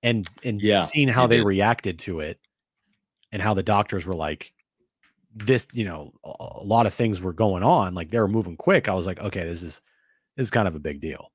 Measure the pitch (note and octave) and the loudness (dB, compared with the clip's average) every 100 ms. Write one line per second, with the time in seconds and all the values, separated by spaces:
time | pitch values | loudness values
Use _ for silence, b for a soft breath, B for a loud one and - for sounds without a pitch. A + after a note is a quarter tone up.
0 | A#2+ A#2 F#2+ - B2+ G#2 G#2+ G2+ - D3+ | 2 0 -2 -8 -6 -2 2 4 4 2
1 | C3+ A#2+ B2 A#2 G#2 F#2+ G#2 A#2 G2+ E2 | 2 4 6 6 4 4 2 2 -2 -6
2 | - E2+ D2+ - _ _ _ _ _ _ | -8 -6 -6 -10 _ _ _ _ _ _
3 | _ _ _ G#2 G2+ G2+ F#2 G2+ G#2 G2 | _ _ _ -4 0 0 2 2 2 -2
4 | F2 F2+ D#2 D2+ - _ _ _ _ _ | -4 -4 -4 -6 -12 _ _ _ _ _
5 | _ _ _ A2 G#2+ B2+ - A#2+ G#2 D#2+ | _ _ _ -10 2 2 2 -4 -6 -6
6 | D2 _ - - - - G2+ A2+ A2 - | -14 _ -18 -14 -14 -10 2 4 4 2
7 | A#2 G2 F#2 E2 A2 F2+ G#2 E3 F#2+ F2+ | -2 -2 -6 0 0 2 2 2 2 -4
8 | D#2+ A#2 G#2 A2 F#2 E2 - F#3 - F#2 | -4 0 2 0 -2 -4 2 2 2 -2
9 | F2 F#2 G#2 F#2+ E2+ E2+ F2 - _ _ | -2 -6 -6 -6 -6 -8 -10 -14 _ _
10 | _ _ _ - B2+ A#2+ G2+ D#2 D2+ D2 | _ _ _ -6 -2 0 0 -2 -8 -8
11 | D#2+ D2 - | -10 -10 -16